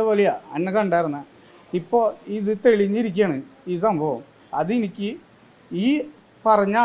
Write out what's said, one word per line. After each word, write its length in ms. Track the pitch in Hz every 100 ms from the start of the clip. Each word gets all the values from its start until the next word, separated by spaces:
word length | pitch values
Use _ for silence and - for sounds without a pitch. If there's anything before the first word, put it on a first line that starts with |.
| 220
പോലെയാ 240 | 208 196 131 - 139
എന്നെ 160 | 180 202
കണ്ടായിരുന്നെ. 440 | 202 170 165 143 143 - - - - 175
ഇപ്പോൾ 260 | 170 233 220 - - 214
ഇത് 140 | 202 214 247
തെളിഞ്ഞിരിക്കുകയാണ് 720 | 214 196 208 226 180 196 135 - - -
ഈ 40 | 180 208
സംഭവം. 360 | 175 151 120 - _ - 139
അതെനിക്ക് 520 | 160 240 208 - 202 294 - _ - _ - 170 226
ഈ 20 | 294 294 - _ _ 226
പറഞ്ഞ 280 | 214 196 214